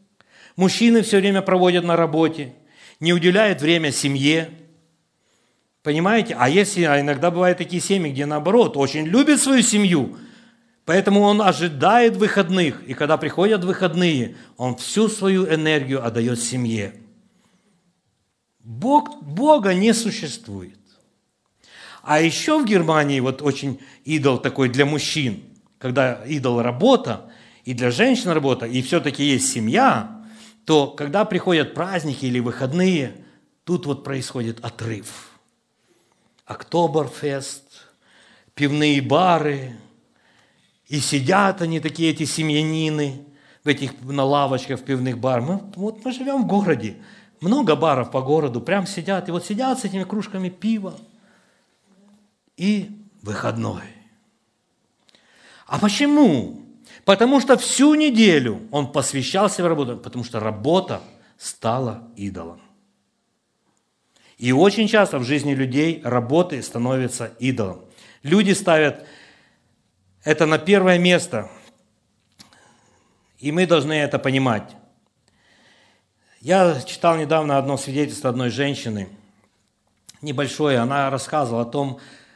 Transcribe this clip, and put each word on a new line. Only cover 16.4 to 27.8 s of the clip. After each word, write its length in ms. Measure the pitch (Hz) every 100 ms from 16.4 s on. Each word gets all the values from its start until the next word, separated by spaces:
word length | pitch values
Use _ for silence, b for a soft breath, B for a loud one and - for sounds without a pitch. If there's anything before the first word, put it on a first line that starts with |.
| - 127 120 110 98 - - _ _ _ _ _ _ _ _ _ _ _ _ _ _ _
Бог, 640 | 113 117 220 294 294 -
Бога 540 | 143 160 294 302 196 180
не 180 | 220
существует. 840 | 226 208 - 151 - - 98 90 _ _ _ _ _ _ _ _ _ B B B B
А 180 | - 151
ещё 400 | 165 - - 311
в 60 | 233
Германии 540 | 202 160 156 143 139
вот 240 | 127 131
очень 360 | 147 135 139 131 B B -
идол 340 | 156 139 120
такой 300 | 135 - 127
для 160 | 120 143
мужчин, 580 | 147 - 160 131 98 - _ _ _
когда 460 | 131 131 131 110 113
идол 380 | 147 127 120
работа, 640 | 120 123 220 254 147 98 - B B B
и 120 | -
для 160 | 120